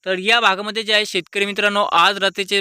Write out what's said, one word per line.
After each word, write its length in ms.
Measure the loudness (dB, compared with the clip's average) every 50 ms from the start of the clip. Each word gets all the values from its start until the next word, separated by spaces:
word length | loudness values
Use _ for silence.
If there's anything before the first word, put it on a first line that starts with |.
| _
तर 120 | -4 -4
या 220 | -2 0 2 2 4
भागामध्ये 440 | 4 2 0 0 -4 -6 -6 -6 -2
जे 100 | 0 0
आहे 120 | 0 0
शेतकरी 400 | 0 -4 -6 -6 -4 -4 -4 -4
मित्रांनो 380 | -4 -2 0 0 0 2 0 0
आज 340 | 2 2 4 4 4 2
रात्रीचे 420 | 2 -2 -2 -2 -4 -6 -2 -2 -4